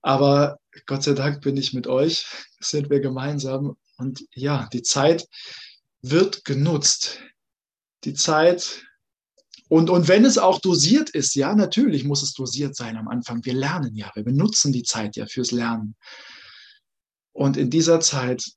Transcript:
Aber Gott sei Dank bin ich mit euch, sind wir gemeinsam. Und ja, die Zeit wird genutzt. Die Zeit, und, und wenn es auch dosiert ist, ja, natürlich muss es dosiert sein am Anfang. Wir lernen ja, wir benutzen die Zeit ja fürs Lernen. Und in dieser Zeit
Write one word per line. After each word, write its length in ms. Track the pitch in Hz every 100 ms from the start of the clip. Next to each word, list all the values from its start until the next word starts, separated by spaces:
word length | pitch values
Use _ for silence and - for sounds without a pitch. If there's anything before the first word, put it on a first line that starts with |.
Aber 560 | - 135 143 143 143 143 _ - -
Gott 180 | 139
sei 100 | 143
Dank 280 | 135 139 143
bin 160 | 143 139
ich 160 | 135
mit 140 | 127 123
euch, 380 | 127 156 160 - - - _
sind 300 | - 151 143
wir 100 | 143
gemeinsam. 760 | 139 131 135 147 135 135 143 - _ _
Und 280 | 131 131 -
ja, 360 | - 139 143 107
die 100 | 123
Zeit 440 | - 143 143 170 - - - - - _ _ _
wird 440 | 127 156 196 - -
genutzt. 720 | 135 151 156 143 - - - - _ _ _ _ _ _ _ -
Die 100 | 143
Zeit, 680 | - 156 170 180 - - - _ _ _ _ _ _ - _
und, 200 | 160 165
und 180 | 180 160
wenn 180 | 196 254
es 120 | 233
auch 220 | 190 185
dosiert 520 | 190 170 143 269 320
ist, 240 | - 139 139
ja, 200 | 139 208
natürlich 500 | 196 - 269 151 131
muss 180 | 143
es 100 | 139
dosiert 420 | - 127 - 143 -
sein 220 | 120 113
am 100 | 110
Anfang. 360 | 123 120 120 127
Wir 100 | 127
lernen 400 | 139 175 131 107
ja, 160 | 101 -
wir 80 |
benutzen 500 | 107 139 208 - 143
die 100 | 127
Zeit 320 | 117 117 107 110
ja 100 | 107
fürs 240 | - 123
Lernen. 440 | 120 117 113 107 110 - - - - - - - _ _ _ _ _ _
Und 220 | - 139 139
in 140 | 131
dieser 300 | 156 160 165
Zeit 440 | 160 139 123 127 -